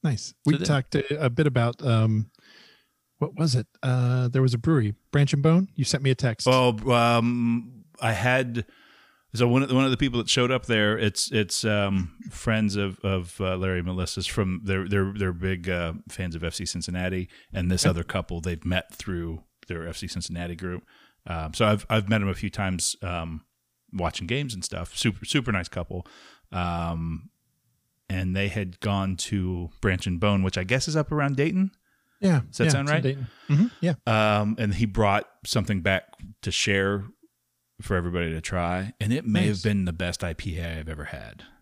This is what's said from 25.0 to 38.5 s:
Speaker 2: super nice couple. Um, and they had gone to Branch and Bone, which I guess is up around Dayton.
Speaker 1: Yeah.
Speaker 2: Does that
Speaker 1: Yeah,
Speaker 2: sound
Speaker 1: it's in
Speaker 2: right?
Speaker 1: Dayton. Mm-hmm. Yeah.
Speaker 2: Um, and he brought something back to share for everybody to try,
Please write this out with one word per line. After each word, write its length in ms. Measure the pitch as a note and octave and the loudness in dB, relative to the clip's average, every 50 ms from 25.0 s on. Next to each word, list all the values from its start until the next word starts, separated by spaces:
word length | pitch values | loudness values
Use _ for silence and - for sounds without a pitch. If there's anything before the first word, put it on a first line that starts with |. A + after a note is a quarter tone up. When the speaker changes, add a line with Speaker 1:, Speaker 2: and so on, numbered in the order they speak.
| - B2 F#2+ - - | -2 -2 -2 -2 -6
Speaker 2:
super 260 | - - D3+ B2 B2+ | -2 -2 -2 0 0
nice 160 | A2 F#2 F2 - | -2 -2 -2 -4
couple. 380 | - F#2 F2 - F#2+ F2+ - - - - - - - _ _ _ | -6 -8 -8 -6 -8 -10 -10 -12 -18 -20 -20 -20 -20 _ _ _
Um, 760 | - F2+ F2+ F2 F2 E2+ E2+ E2+ E2+ E2 E2 E2 E2 D#2+ E2 - _ _ _ _ _ _ _ _ _ _ _ _ _ _ _ _ | -4 -4 -2 -2 -2 -2 -4 -4 -4 -4 -4 -4 -6 -8 -10 -16 _ _ _ _ _ _ _ _ _ _ _ _ _ _ _ _
and 260 | G2 F#2+ F#2 F#2 F2+ | -4 -2 -2 -2 0
they 120 | G2 G2 G2 | 0 -2 -2
had 300 | F#2+ A2 G2+ F2+ F2 _ | -2 -4 -4 -6 -8 _
gone 360 | - G#2+ G2+ G2 G2 F#2+ F#2+ F2 | -4 -2 0 0 0 -2 -2 -4
to 520 | - - - G2+ F#2 F2+ F#2 F2 F2 E2 - - | -4 -2 -2 -2 0 -2 -2 -4 -6 -8 -10 -2
Branch 240 | - G#2 F#2+ F2+ - | 0 0 0 0 0
and 140 | G2 F2+ E2+ | -2 -2 0
Bone, 240 | F#2+ G#2 G#2 G2 F#2+ | 2 2 2 4 2
which 140 | F#2+ - F#2+ | 0 0 -2
I 60 | F2+ | -2
guess 240 | F#2 B2 C3 - - | 0 0 0 0 0
is 80 | D3+ | -2
up 160 | D#3 D3 - | -2 -2 0
around 260 | D#3 D3+ C#3+ C#3+ C#3 C3 | -2 -2 0 0 0 0
Dayton. 340 | C#3+ E3 - F#3 F#3+ F#3+ _ _ _ _ _ _ _ _ _ _ | 0 0 2 0 0 0 _ _ _ _ _ _ _ _ _ _
Speaker 1:
Yeah. 220 | - F#3+ E3+ C#3 - - | 2 4 4 4 2 -2
Speaker 2:
Does 80 | - - | -2 0
that 60 | - | 2
Speaker 1:
Yeah, 40 | D#3+ | 4
Speaker 2:
sound 180 | C#3+ C#3 C#3 C#3+ | 4 2 2 2
Speaker 1:
it's 40 | |
in 40 | D3+ | 0
Speaker 2:
right? 80 | D3 C3 | 2 2
Speaker 1:
Dayton. 240 | C3 C3+ C#3 C3 A#2 - - - - | 0 -2 -2 -6 -10 -10 -18 -2 2
Mm-hmm. 180 | D3 C#3+ G3+ A#3+ - - | 4 4 4 2 0 -2
Yeah. 120 | - E3+ D#3+ - _ - A2 A2 A2 G#2+ G#2+ G#2 | -2 -2 -2 -2 _ 0 2 4 6 4 4 4
Speaker 2:
Um, 140 | G#2 G#2 A2 - | 4 2 0 0
and 140 | A2+ G#2 G2 | 0 -2 0
he 100 | F2 A#2 | 0 0
brought 420 | G#2+ F#2+ A2 A2 G2+ G2 G#2 - - _ _ - | 0 2 2 2 4 4 2 0 -4 _ _ -10
something 360 | - - B2+ F#2+ - G#2+ F#2+ | -2 -2 0 0 0 -2 0
back 240 | D#2+ G2 F#2+ F#2 - _ - _ - - - _ - | 2 2 0 0 -2 _ -20 _ -18 -18 -18 _ -8
to 80 | G2+ | -6
share 540 | F#2 - - - G2+ G2 F#2+ G2 G2+ G2+ G2 - - _ _ _ _ _ _ _ _ _ _ _ _ _ | -4 -2 0 2 2 2 2 2 0 -2 -4 -8 -16 _ _ _ _ _ _ _ _ _ _ _ _ _
for 140 | - - G2+ | -4 -2 -2
everybody 360 | F2+ F2 F2 F2 F2+ E2+ E2 | 0 0 0 -2 -2 -2 -2
to 100 | D#2+ D#2+ | -4 -6
try, 520 | E2 - | -6 -4